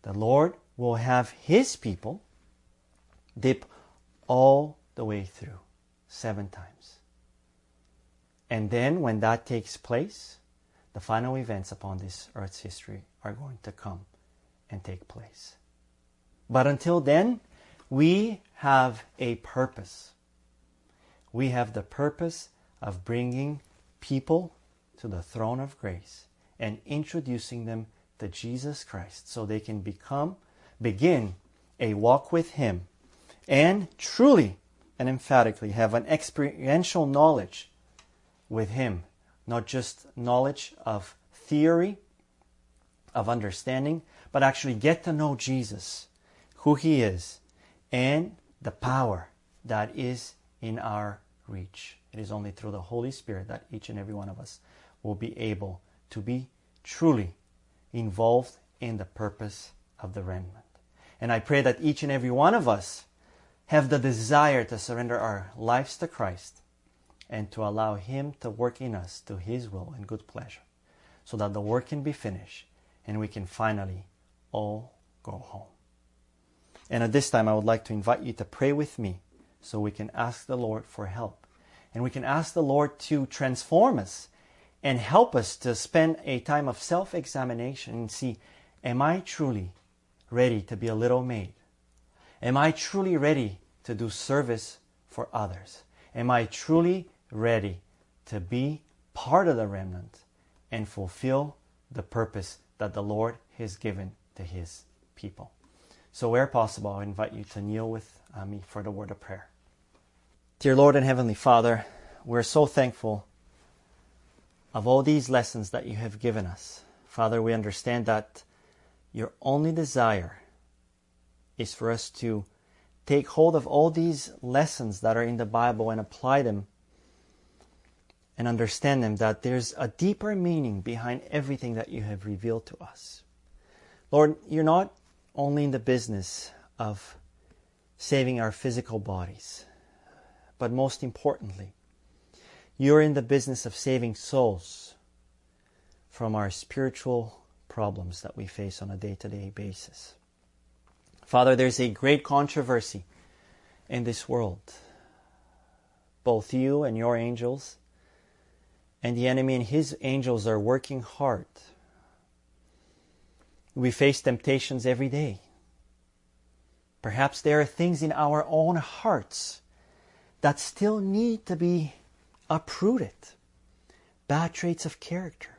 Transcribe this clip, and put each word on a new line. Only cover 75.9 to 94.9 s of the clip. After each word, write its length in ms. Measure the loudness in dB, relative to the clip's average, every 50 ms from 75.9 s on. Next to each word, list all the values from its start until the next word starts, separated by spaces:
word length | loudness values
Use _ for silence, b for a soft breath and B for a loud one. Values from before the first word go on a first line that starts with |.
| _ _ _ _ _ _ _ _ _ _ b b b b b b b b b b
And 120 | -2 0
at 100 | 0 4
this 180 | 4 2 2 4
time, 180 | 2 4 4 4
I 60 | 4
would 100 | 2 4
like 200 | 2 2 2 0
to 60 | -6
invite 300 | -8 -4 2 2 0 0
you 100 | 0 -10 -8
to 100 | -8 -10
pray 280 | -12 -4 -2 0 0
with 260 | 2 0 -2 -4 -6 -6
me 220 | -6 -6 -6 -8 _ _ _ b b b b b
so 200 | _ -10 -6 -4
we 100 | -4 -4
can 200 | -4 -6 -12 -10 -4
ask 320 | -4 -4 -4 -4 -10 -8
the 100 | -6 -4
Lord 300 | -4 -2 -4 -4 -6 -8
for 200 | -12 -14 -12 -12
help. 400 | -10 -8 -8 -10 -10 -10 _ _ _ b b b b b b b b _
And 80 | -6
we 80 | -6 -4
can 140 | -6 -6 -4
ask 280 | -2 -2 -2 -2 -2
the 100 | 0 0
Lord 360 | 2 4 4 4 4 2 -2 -10
to 260 | -4 0 0 0 0
transform 720 | -2 -4 -4 -2 -2 -2 -4 -4 2 6 6 6 6 4 0
us 300 | -4 -6 -12 -16 -18 -20 b b b b b b b b b b
and 160 | -2 -2 -2 0
help 360 | -2 4 6 6 6 6 4
us 200 | 0 0 0 -8 -6
to 160 | -4 -4 -2
spend 440 | -2 -6 2 4 4 4 4 2 -2 -4
a 160 | -4 -4 -4
time 280 | -2 0 0 0 0 -2
of 140 | -4 -6
self-examination 1120 | -4 -2 0 0 0 -2 -6 -6 -6 -6 -6 -4 -4 -4 -4 -4 -6 -8 -8 -10 -12 -10 -8
and 160 | -8 -8 -8
see, 280 | -8 -6 -6 -6 -6 b b b b b b b b b
am 180 | -6 -4 0 2
I 200 | 2 2 2 0
truly 520 | -4 -8 -6 -4 -2 -2 -2 -4 -6 -8 -12 _ _ _ _ _ _ _ _ _ _ _
ready 320 | 2 4 4 4 4 0
to 140 | -2 -6 -8
be 120 | -6 -4 -2
a 60 | -2
little 280 | 0 2 4 4 2
maid? 320 | 2 -2 -4 -6 -6 -10 -12 _ _ _ _ _ _ _ _ _ _ _ b b b b b b
Am 140 | -2 2 4
I 160 | 4 4 4
truly 440 | 2 0 -6 -4 -2 -2 0 2 2
ready 440 | 2 4 4 4 2 0 -4 -6 -10 _ _ _ _ _
to 100 | -8 -6
do 160 | -4 -4 -6
service 680 | -6 -8 -4 0 0 0 2 0 -2 -4 -4 -12 -18 -20 _ _